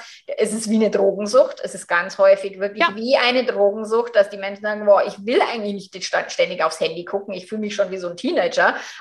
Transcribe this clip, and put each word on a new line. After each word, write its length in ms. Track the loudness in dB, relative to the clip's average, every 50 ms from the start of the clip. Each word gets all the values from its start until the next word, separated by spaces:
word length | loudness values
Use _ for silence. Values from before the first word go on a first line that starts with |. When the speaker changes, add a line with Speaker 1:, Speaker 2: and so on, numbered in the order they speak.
| -12 -20 -20 -18 _ -10 -4 -2
Speaker 1:
Es 140 | -2 -2
ist 160 | -2 -4 -2 0
wie 80 | 2
eine 140 | 4 4 4
Drogensucht. 720 | 4 4 2 2 2 0 -2 2 4 4 4 4 0 -6
Es 140 | -10 -10 -10
ist 100 | -12 -6
ganz 320 | -2 -2 0 0 -2 0 4
häufig 400 | 6 6 6 4 2 -4 -6 -6
wirklich 300 | -6 -6 0 0 0 0
Speaker 2:
Ja. 80 | 0
Speaker 1:
wie 200 | -2 0 0 2
eine 280 | 2 2 2 2 2 0
Drogensucht, 720 | 0 2 2 2 2 2 0 -2 0 0 0 0 2 4
dass 140 | 4 4 4
die 80 | -2 -6
Menschen 240 | -8 -8 -8 -6
sagen, 220 | -6 -6 -6 0 4
„Boah, 200 | 4 6 6 4
ich 180 | 0 -4 -6 -4
will 160 | 0 2 2
eigentlich 500 | 2 2 -2 -4 -6 -6 -6 -8 -10 -14
nicht 120 | -12 -12 -6
sta-, 240 | -4 -4 -4 -4 -4
ständig 360 | 0 0 0 0 0 -2 -2
aufs 160 | -2 0 -2
Handy 240 | -4 -4 -4 -6 -8
gucken. 300 | -6 -6 -6 -6 -8 -10
Ich 120 | -12 -10
fühle 140 | -10 -8 -6
mich 140 | -6 -4 -2
schon 160 | -2 -2 -2
wie 60 | -4 -6
so 100 | -8 -8
ein 80 | -8
Teenager, 580 | -6 -6 -2 0 0 0 0 2 2 2 2 0 -2 -8 -14 -14 -6